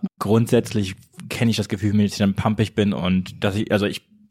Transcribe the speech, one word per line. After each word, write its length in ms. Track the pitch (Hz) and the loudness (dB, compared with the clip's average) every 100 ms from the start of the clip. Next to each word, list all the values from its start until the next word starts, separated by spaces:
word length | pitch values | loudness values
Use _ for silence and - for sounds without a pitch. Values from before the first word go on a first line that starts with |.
| - - | -4 -6
Grundsätzlich 760 | 98 113 117 117 - 107 92 98 _ - - | 2 2 4 2 2 -4 -4 -8 _ -18 -12
kenn 200 | - 117 | 0 0
ich 80 | 110 | 0
das 100 | 101 | -2
Gefühl, 240 | 107 107 | -2 0
wenn 60 | 104 | 2
ich 160 | 101 - | 2 2
dann 180 | 101 98 | 0 2
pampig 400 | 117 107 104 - | -2 0 -2 0
bin 180 | 104 | 0
und 500 | 71 90 92 92 - | 0 0 0 -2 -4
dass 120 | 104 101 | -4 -2
ich, 160 | - | 0
also 140 | 98 101 | 0 0
ich, 220 | - _ _ _ | -4 _ _ _